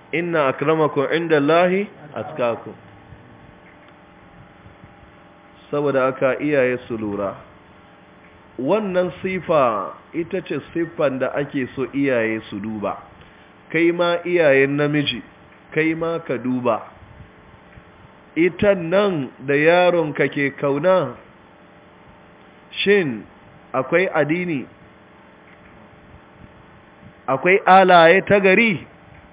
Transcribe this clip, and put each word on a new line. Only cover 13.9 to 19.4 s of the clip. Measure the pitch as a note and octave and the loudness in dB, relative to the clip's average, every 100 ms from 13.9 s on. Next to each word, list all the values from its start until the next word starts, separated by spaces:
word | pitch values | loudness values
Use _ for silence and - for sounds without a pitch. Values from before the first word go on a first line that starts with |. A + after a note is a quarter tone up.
ma | F3 F3 E3+ | 2 0 -2
iyayen | E3+ F3 D#3 C3+ C#3 C#3+ | -2 2 4 4 2 0
namiji, | D3 D3 C#3 A#2 - - - - - | 0 -2 -2 -6 -10 -20 -20 -20 -10
kai | D3+ D#3+ | -4 -2
ma | D#3+ E3 E3 | -2 -4 -6
ka | E3 B2+ | -6 -6
duba. | B2 B2+ A#2+ G#2+ - - - - - - - - - - - - - - - | -4 -4 -2 -2 -6 -20 -20 -20 -20 -20 -20 -20 -20 -20 -20 -20 -20 -20 -10
Ita | D#3 F3 - G#3 | -2 -2 0 0
nan | G3 E3 F#3 G#3 E3 B2+ | 0 0 0 0 -2 -6
da | - | -10